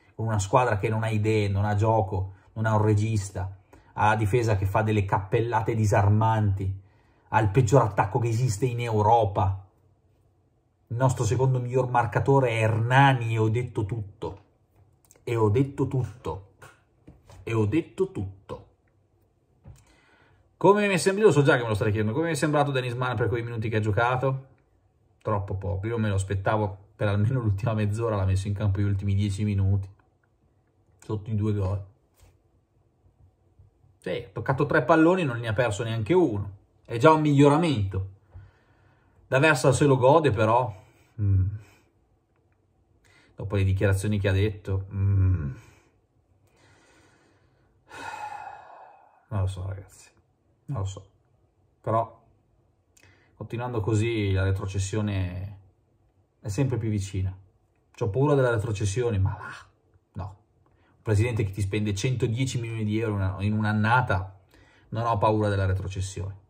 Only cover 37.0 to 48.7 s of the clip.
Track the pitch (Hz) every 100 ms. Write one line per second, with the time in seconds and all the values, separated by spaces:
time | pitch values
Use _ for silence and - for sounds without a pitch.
37 | 151 156 151 139 143 147 170 113 95 95
38 | - - _ - - _ _ _ _ _
39 | _ _ - 131 156 147 147 131 147 127
40 | 123 160 147 104 107 120 120 - - _
41 | _ - 101 95 92 107 - _ _ _
42 | _ _ _ _ _ _ _ _ _ _
43 | _ _ _ - 98 98 95 95 104 98
44 | 110 104 98 95 107 98 - 95 98 101
45 | 98 98 92 87 71 64 - _ _ _
46 | _ _ _ _ _ _ _ _ _ _
47 | _ _ _ _ _ _ _ _ _ -
48 | - - - - - - -